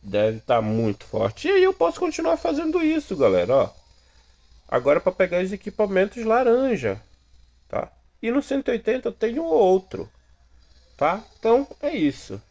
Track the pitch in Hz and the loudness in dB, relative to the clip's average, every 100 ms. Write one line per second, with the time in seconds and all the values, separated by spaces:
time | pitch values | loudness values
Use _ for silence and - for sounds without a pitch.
0 | 101 101 107 113 - 120 110 110 113 101 | -4 0 0 -2 -2 0 0 -2 -2 -4
1 | - 110 104 - 311 392 370 370 339 330 | -8 -4 -4 -4 0 4 2 2 0 0
2 | 349 311 330 330 339 294 320 339 320 320 | -4 -2 -2 -2 -2 -2 -2 0 0 -2
3 | - 175 123 92 90 135 95 - _ _ | -4 0 2 2 2 2 0 -4 _ _
4 | _ _ _ _ _ - - 127 127 156 | _ _ _ _ _ -20 -4 -2 2 2
5 | 185 180 180 175 185 196 - - 208 190 | 0 0 0 0 -2 -6 -12 -4 0 2
6 | 202 240 220 226 254 240 269 208 117 95 | 0 -2 0 2 2 2 2 0 -2 -4
7 | - _ _ - - _ _ - - _ | -10 _ _ -20 -20 _ _ -8 -8 _
8 | _ _ 226 254 277 277 254 233 226 254 | _ _ -2 -2 -2 -4 -2 -2 -2 -2
9 | 240 - 226 240 330 320 196 185 185 - | -4 -4 -4 -2 0 4 4 4 0 -12
10 | - _ _ _ _ - _ - _ - | -12 _ _ _ _ -20 _ -20 _ -2
11 | 151 190 - _ 226 233 277 - 285 311 | -2 -2 -8 _ 2 2 0 -6 -6 0
12 | 147 135 - 98 _ | 0 -2 -8 -10 _